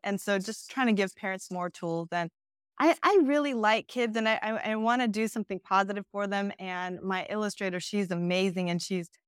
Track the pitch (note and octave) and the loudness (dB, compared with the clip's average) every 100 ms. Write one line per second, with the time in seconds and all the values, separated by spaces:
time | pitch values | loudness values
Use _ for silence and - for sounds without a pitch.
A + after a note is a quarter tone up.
0 | G3+ G3 - G3+ G3 A3 - - B3 G3+ | -2 -4 0 0 0 -8 -10 0 2 2
1 | F#3+ - G3+ F#3+ - F3+ F3+ - E3+ E3 | 0 -2 -8 -8 -8 -6 -6 -4 -4 -4
2 | E3+ F3 E3+ _ _ _ _ - D4+ - | -2 -4 -4 _ _ _ _ 2 2 4
3 | F4 G4+ C4+ D4 C#4+ A#3+ G#3+ A3 - B3 | 6 6 6 4 2 2 4 2 0 -2
4 | A#3+ A3+ A3 A3 G#3+ A3 A3 A3 A3 B3 | 0 0 0 0 -2 -4 -2 0 2 2
5 | A#3+ G#3 A3 A3+ G3+ F#3+ - F#3+ G3 G3+ | 2 0 -2 -2 -6 -6 0 2 2 -2
6 | G3 G3+ G3+ G3 G3+ - F#3 F3+ F3+ F3+ | -6 -4 -2 0 -2 -4 -8 -6 -6 -6
7 | F#3+ F#3 - G#3+ G#3 - G3 F3+ - G#3 | -2 -2 -2 -2 -4 -2 -4 -4 -4 -2
8 | F#3 F3 F3 F3+ F#3+ F3+ F3+ F3 - F#3 | 0 0 0 2 2 2 0 -2 -2 -4
9 | E3+ _ | -6 _